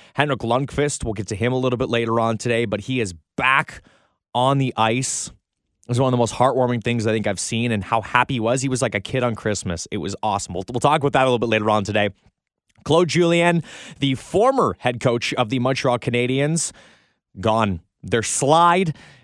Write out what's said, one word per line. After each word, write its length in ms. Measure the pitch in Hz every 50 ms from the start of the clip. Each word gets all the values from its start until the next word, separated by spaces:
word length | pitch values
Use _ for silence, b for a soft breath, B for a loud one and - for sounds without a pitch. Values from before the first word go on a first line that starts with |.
| B B B
Henrik 240 | - 143 151 139 107
Lundqvist. 640 | - 113 117 131 143 123 - - 143 147 - - -
We'll 80 | 117 107
get 140 | 101 104
to 100 | - 110
him 160 | 90 113 120 127
a 60 | 127
little 180 | 127 131 123
bit 140 | 110 127 -
later 280 | 120 117 117 113 113 117
on 200 | 113 113 113 107
today, 260 | - 120 117 113 120
but 160 | 107 104 101
he 200 | 101 - 131 127
is 120 | 113 95 87 78 _ _ _
back 460 | - 127 127 135 139 156 - - - b b b b b b b b b _ _
on 220 | 120 123 131 139
the 160 | 139 135 127 -
ice. 520 | - 110 110 113 127 131 - - - -
It 640 | - - _ _ _ _ _ _ _ _ _ _ -
was 100 | 120 120
one 80 | 135 131
of 40 | 127
the 40 |
most 160 | 123 120 110 -
heartwarming 500 | - 123 135 127 127 127 123 123 117 101
things 240 | 120 120 117 107
I 60 | 113 110
think 140 | 113 104
I've 120 | 107 101 87
seen, 340 | - - 123 113 117 123 113
and 120 | 104 92
how 160 | - 117 113
happy 360 | 110 - - 123 123 - 143
he 40 | 120
was. 220 | 107 113 123 135 123
He 80 | 139
was 100 | 127 120
like 140 | 131 117 -
a 60 | 104
kid 220 | 101 - - 131 123
on 120 | 123 113
Christmas. 520 | - - 110 104 - - 98 87 85 - -
It 80 | - 107
was 180 | 76 92 98 - -
awesome. 320 | 107 98 101 - - 90
We'll, 100 | 87 95 - 127
we'll 80 | 120
talk 200 | - 143 151 160
about 120 | 139 143 -
that 120 | 139 131
a 20 |
little 120 | 131 123 117
bit 120 | 120 117
later 180 | 113 107 107 107
on 160 | 107 107 98
today. 240 | 104 104 107 104 104 101 - _ _ _ _ _ _ _ _ _ _ _ _ _
Claude 240 | - 147 165 180 156
Julien, 540 | 127 165 175 170 170 170 170 175 175 170 - B B B B B B B
the 160 | - 139 131
former 640 | - - - - 185 220 262 269 262 190 117 90 -
head 200 | - 131 120 113
coach 360 | - 131 117 120 - - -
of 160 | - 123 107
the 80 | 135 131
Montreal 400 | 123 127 135 - - 135 123 120
Canadiens, 760 | - - 117 120 123 123 131 135 139 151 160 165 - - - b b b b b b b b b b _ _ -
gone. 420 | 92 110 110 113 113 104 92 80 - _ _ _ -
Their 200 | 101 123 117 110
slide 720 | - - - 143 131 156 165 170 175 175 185 196 165 143 B B B B B